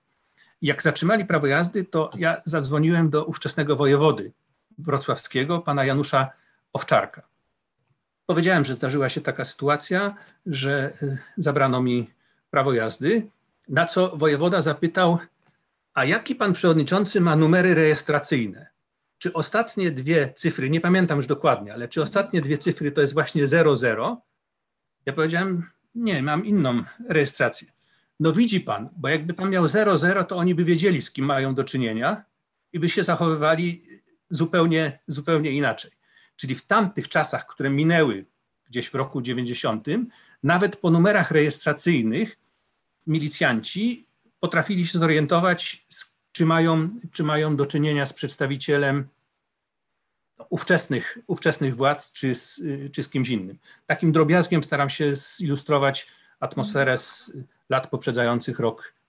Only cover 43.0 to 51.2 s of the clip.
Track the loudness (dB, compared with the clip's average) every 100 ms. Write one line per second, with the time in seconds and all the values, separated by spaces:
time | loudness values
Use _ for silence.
43 | -4 -2 -2 0 0 0 -4 -4 -4 -4
44 | _ _ _ _ -2 -2 -2 -2 -2 0
45 | 2 2 2 2 2 0 -6 -14 -16 -18
46 | -18 _ _ 0 2 4 4 2 0 -6
47 | -10 -4 -2 0 0 0 0 0 0 0
48 | -4 -6 -10 -4 -4 -4 -2 0 0 -2
49 | -4 _ _ _ _ _ _ _ _ _
50 | _ _ _ -20 -8 -4 0 0 0 -4
51 | -6 -10